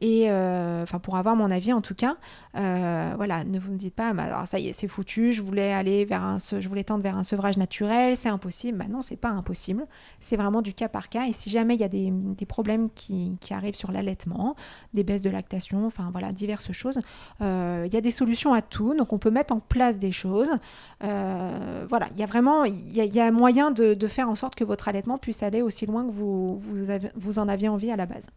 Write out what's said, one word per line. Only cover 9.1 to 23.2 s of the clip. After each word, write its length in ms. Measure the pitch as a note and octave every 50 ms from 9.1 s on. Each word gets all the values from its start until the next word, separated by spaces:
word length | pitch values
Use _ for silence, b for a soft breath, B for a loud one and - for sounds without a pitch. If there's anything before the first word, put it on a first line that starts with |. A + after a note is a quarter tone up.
| B3
pas 140 | - - A#3
impossible, 560 | G#3 F#3+ F#3 - E3+ - - - F#3 A3+ D4+ B B B B B B B
c'est 160 | - - A#3
vraiment 260 | G3+ G3+ G3+ G#3 A3+
du 120 | A3+ G3+ F#3
cas 140 | - A#3 A3
par 200 | - G3+ F3+ -
cas, 180 | - A3+ C4
et 60 | B3
si 180 | A3 - - G#3
jamais 240 | G3+ A#3 A3+ A#3 A#3+
il 60 | A3+
y 40 | G#3+
a 40 | F#3+
des, 240 | G3 G3 F#3+ F#3+
des 340 | F#3+ F#3+ F#3+ G3 G3 - G3+
problèmes 440 | - - - G#3+ G#3+ G#3+ A3 A3+ A3 -
qui, 440 | - - - F#3+ F#3 F3 F3+ F#3 F3+
qui 140 | - - G3
arrivent 200 | G3 F#3+ G#3 G3+
sur 160 | - - F#3+
l'allaitement, 640 | F#3+ G3 G3 G3 F#3+ - - F3 F3+ - G3+ B3+ D4 B B B B B B B
des 100 | - G3+
baisses 200 | G3 F3 G3+ G3+
de 80 | G3 G3
lactation, 560 | F#3+ G3 F3+ - - F#3 - - G3 G3 G#3+
enfin 240 | A3+ A3 - F3+ F3
voilà, 180 | F3+ F3+ F#3+ G3
diverses 380 | F#3+ F#3 G3+ G#3 G#3 G3+ - -
choses, 300 | F#3 - - B3+ C4+ B3+ B B B B B B B -
euh, 440 | G#3+ G3 F#3 F#3 F3+ F3 F3 E3+ E3+ F3+
il 60 | G3+
y 20 |
a 60 | A3+
des 80 | A3 A#3+
solutions 400 | A3+ - C4 A3+ A#3 - - D4
à 80 | B3+ -
tout, 320 | G#3+ - - - G#3+ A#3 D4+
donc 180 | D#4 B3 -
on 60 | A3 G3
peut 120 | - A3
mettre 240 | A3 C4 D4 - B3
en 40 | A3
place 380 | - _ - B3+ B3+ B3 A3 G3
des 140 | G3 F#3+
choses. 380 | F#3 - - F#3 F#3+ G#3 C4 D#4 D#4 A3+ B B B B B B B B G#3
Euh, 840 | G#3 G3+ G3+ G3 F#3+ F#3+ F3+ F#3 F3+ - - - - - - - F#3
voilà, 200 | B3 A3+ - -
il 60 | - G3
y 40 |
a 40 | G#3+
vraiment, 380 | G3+ G#3 A#3+ B3 C4+ D4+ D#4 C#4+
il 300 | G#3 G3+ F3 F3 - F3
y 60 | A3+
a, 40 | A3
il 100 | G#3 G3+
y 60 | A#3